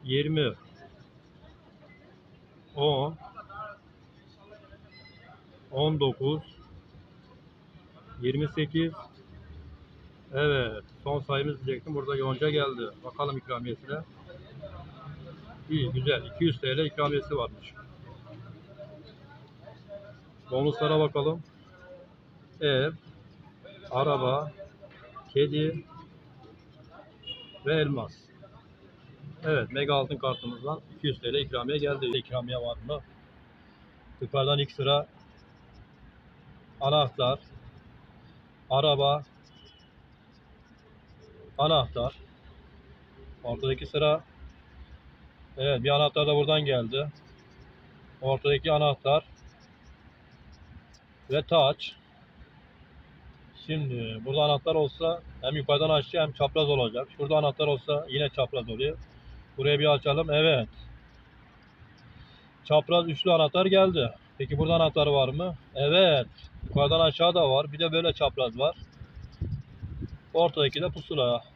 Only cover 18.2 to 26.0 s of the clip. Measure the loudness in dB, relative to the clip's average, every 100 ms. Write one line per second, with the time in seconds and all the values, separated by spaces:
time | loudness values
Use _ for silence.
18.2 | -20 -20 -18 -20 -20 -18 -18 -18 -20 -20
19.2 | -20 -20 -20 -20 -20 -20 -18 -18 -18 -20
20.2 | -20 -20 -6 0 0 0 0 2 2 0
21.2 | -2 -2 -10 -20 -20 -20 -20 -20 -20 -20
22.2 | -20 -20 -20 -4 0 2 0 -4 -20 -20
23.2 | -20 -20 -20 -20 -20 -20 -6 -2 0 0
24.2 | 0 0 -4 -12 -20 -20 -20 -20 -20 -20
25.2 | -2 2 2 2 -2 -4 -12 -20